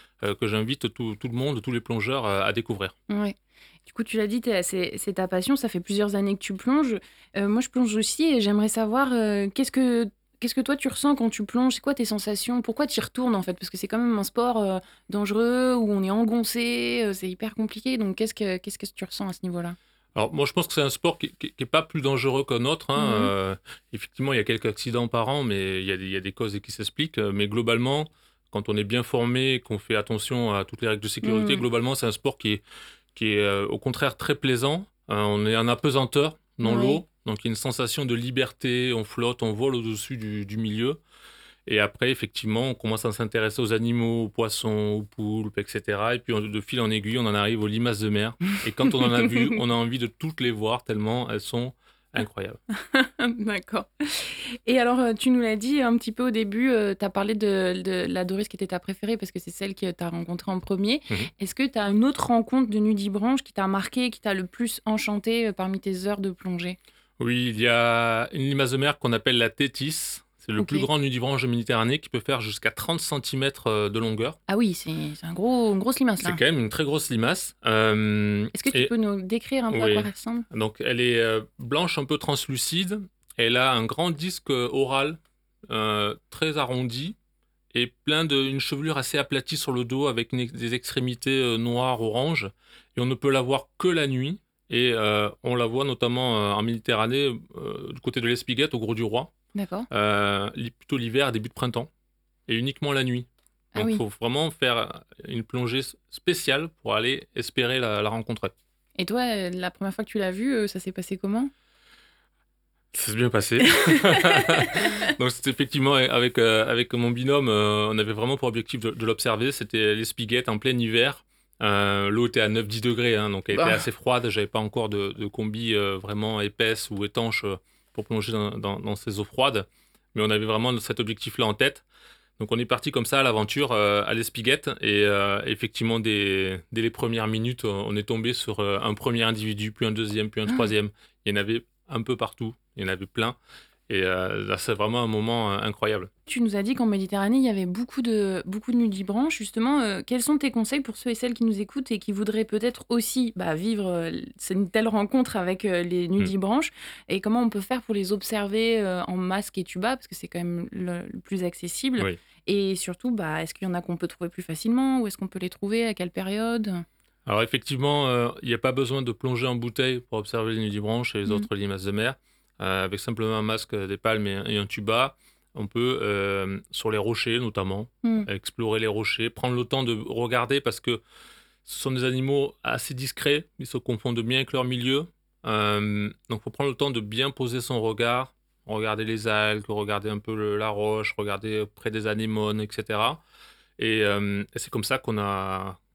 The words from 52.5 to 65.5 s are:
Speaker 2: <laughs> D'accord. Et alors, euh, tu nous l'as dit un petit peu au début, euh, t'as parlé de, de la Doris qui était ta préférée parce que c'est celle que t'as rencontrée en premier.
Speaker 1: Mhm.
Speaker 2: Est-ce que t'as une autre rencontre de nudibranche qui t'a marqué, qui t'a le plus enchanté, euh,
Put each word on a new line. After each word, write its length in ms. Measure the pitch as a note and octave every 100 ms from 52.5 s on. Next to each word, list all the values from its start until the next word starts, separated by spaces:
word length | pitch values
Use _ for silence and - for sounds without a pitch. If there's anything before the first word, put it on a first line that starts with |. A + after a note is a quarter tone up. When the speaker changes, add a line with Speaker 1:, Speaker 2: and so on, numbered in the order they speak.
| A2+ -
Speaker 2:
<laughs> 500 | G3+ - C4 C4 - A#3+ A#3
D'accord. 480 | G#3+ G3+ - G#3+ - - D4 - - - - A#3+ -
Et 120 | B3+
alors, 200 | A#3+ B3
euh, 120 | A#3+
tu 180 | G#3+ B3+
nous 100 | B3
l'as 160 | A#3 G#3+
dit 260 | A#3 C#4+
un 140 | B3 A#3
petit 160 | -
peu 160 | G#3+ B3+
au 20 |
début, 400 | A3 G#3 G#3+ C4
euh, 240 | A#3 G#3
t'as 160 | F#3+ G3+
parlé 240 | G3 G#3
de, 460 | G#3+ G#3 F#3+ F#3 F#3
de 240 | F#3 F#3 F3
la 160 | F3+
Doris 240 | F3+ F#3+ G#3
qui 80 | -
était 120 | F#3+
ta 100 | F3+
préférée 360 | - F#3+ G#3 A3+
parce 160 | F#3+
que 60 | F3+
c'est 120 | -
celle 240 | - G3
que 160 | F#3+ F#3
t'as 180 | E3+ E3+
rencontrée 420 | E3+ E3+ F3 -
en 80 | F#3
premier. 400 | - F#3+ G3+ C#4+ -
Speaker 1:
Mhm. 60 | G2+ - -
Speaker 2:
Est-ce 140 | G3
que 120 | - C4+
t'as 240 | A#3 G3+
une 140 | G#3
autre 240 | B3+ - -
rencontre 420 | A#3 A3+ C4 A#3+
de 80 | G#3
nudibranche 640 | G#3+ G#3 G3+ G3 A3+ C4+
qui 100 | -
t'a 140 | - F#3+
marqué, 440 | G3 F#3+ B3+ B3
qui 100 | -
t'a 140 | G#3+
le 120 | G3 F3+
plus 340 | - A#3 -
enchanté, 640 | - A3 G#3+ G#3 A3 A#3
euh, 40 | A3